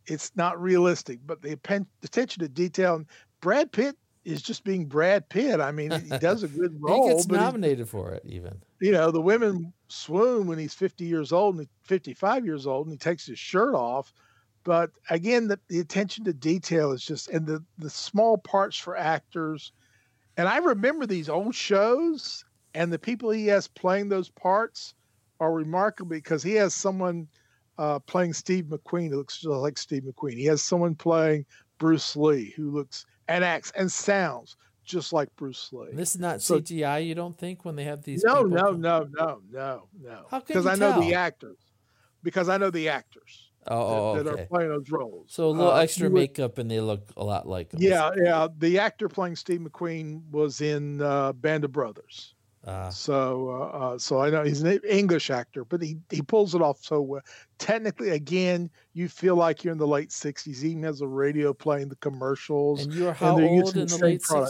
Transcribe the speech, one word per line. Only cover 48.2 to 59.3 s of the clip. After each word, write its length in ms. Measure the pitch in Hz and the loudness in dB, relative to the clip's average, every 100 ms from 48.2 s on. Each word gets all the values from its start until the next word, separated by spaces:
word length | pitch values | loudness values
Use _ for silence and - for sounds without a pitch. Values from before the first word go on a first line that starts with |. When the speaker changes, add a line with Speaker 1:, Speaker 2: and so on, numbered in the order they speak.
| 175 160 165 156 | 4 4 2 0
Speaker 1:
The 220 | 165 180 | 2 2
actor 280 | 208 - 208 | 2 -2 -6
playing 260 | - 180 165 | -4 -6 -6
Steve 240 | - 170 | -6 -6
McQueen 600 | 165 - 170 165 156 156 160 | -6 -8 -8 -6 -8 -12 -6
was 300 | 147 151 135 | -2 0 0
in, 400 | 151 147 147 143 | -2 -2 -4 -2
uh, 320 | 143 139 139 | 0 2 0
Band 300 | 127 156 156 147 | 0 0 0 -2
of 80 | |
Brothers. 600 | 135 117 - - - - _ _ _ - | -2 -4 -6 -18 -20 -20 _ _ _ -12
Speaker 2:
Ah. 240 | 95 92 | -8 -8
Speaker 1:
So, 600 | 92 - 139 131 127 131 | -6 -2 0 0 -2 -4
uh, 280 | 127 143 147 | -6 -6 -4
uh, 200 | 127 123 | -6 -4
so 220 | - 135 | 0 2
I 100 | 143 | 4
know 140 | 156 | 2
he's 180 | 147 143 | 0 0
an 180 | 160 196 208 | 2 0 2
English 400 | 196 202 165 - | 2 4 2 0
actor, 340 | 127 123 139 | -4 -6 -12
but 180 | 120 175 | -6 -6
he, 160 | 160 160 - | -6 -10 -8
he 120 | - | -6
pulls 320 | 143 220 208 | 2 2 4
it 80 | 170 | 4
off 180 | 156 139 | 2 0
so 180 | - 151 | -2 -2
well. 220 | 135 139 - - - - | -2 -6 -12 -20 -20 -8
Technically, 500 | - 226 220 - 220 | -2 0 -2 -4 -2
again, 600 | 151 143 180 180 175 170 - _ | -2 0 0 2 0 -4 -10 _
you 140 | 170 175 | -6 -6
feel 280 | - 185 | 0 2